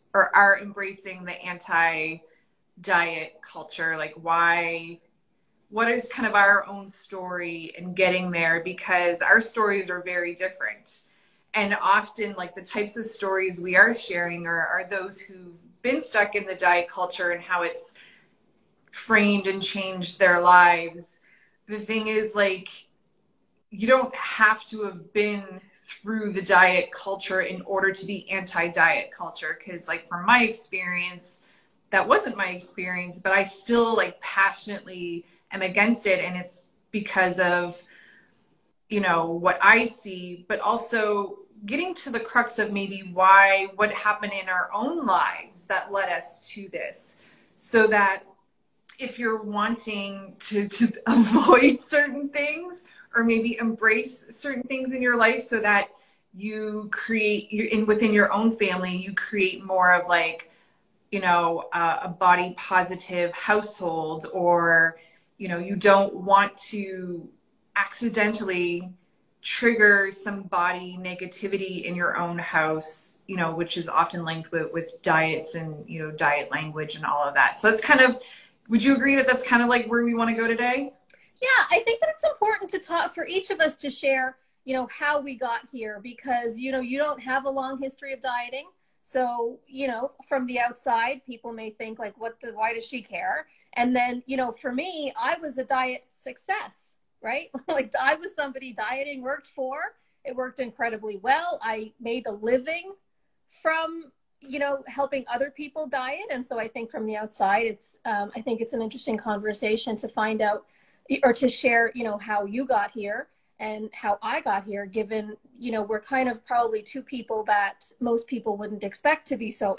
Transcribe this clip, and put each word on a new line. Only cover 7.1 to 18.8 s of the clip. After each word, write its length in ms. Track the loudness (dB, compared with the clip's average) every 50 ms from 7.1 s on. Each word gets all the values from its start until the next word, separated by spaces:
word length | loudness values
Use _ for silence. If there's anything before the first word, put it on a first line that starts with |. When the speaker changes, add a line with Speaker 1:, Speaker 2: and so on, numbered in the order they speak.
| -12 -12 -10 -8 -8 -6 -6 -8 -8 -10 -12 -14 -14
Speaker 1:
and 180 | -12 -12 -8 0
getting 340 | 2 4 4 4 2 0 -2
there? 320 | -2 0 2 2 2 0
Because 600 | 0 -6 -8 -8 -2 0 2 4 4 2 2 2
our 180 | 6 6 6 6
stories 500 | 6 2 -2 0 0 2 2 0 -2 -4
are 120 | -6 -6 -6
very 320 | -4 -4 -4 -4 -4 -6
different. 680 | -6 -8 -8 -6 -6 -8 -8 -8 -10 _ -20 -20 -20 -20 _ _ _ _ _ _ _ _ _ -4
And 240 | -2 -2 0 -2 0
often, 520 | 2 4 4 4 2 -2 -6 -6 -6 -6 -6
like, 180 | -8 -10 -10 -12
the 60 | -16
types 360 | -16 -8 -6 -6 -6 -4 -6
of 80 | -10 -10
stories 560 | -10 -10 -6 -4 -2 0 0 0 -2 -4 -6
we 160 | -6 2 8
are 180 | 8 8 8 6
sharing 520 | 0 -6 -6 -4 -4 -4 -4 -6 -6 -6
are, 200 | -4 -2 -2 0
are 160 | 0 -2 -4 -4 -4
those 320 | -6 -6 -6 -8 -12 -16
who've 340 | -18 -20 -20 -20 -20 -20 -20 -20 _ -20 _ _
been 220 | -2 -2 -2 -2 -4
stuck 320 | 0 2 2 2 2 0
in 100 | -4 -4
the 100 | -6 -6
diet 340 | 2 4 4 4 4 2 -2
culture 400 | -4 -6 -6 -6 -4 -4 -2 -2
and 100 | -2 -4
how 200 | -4 -4 -2 -2 -2
it's 300 | -2 -4 -8 -14 -20 -20 -20 -20 -20 _ _ _ _ _ _ _ _ _ _ _ _ _ _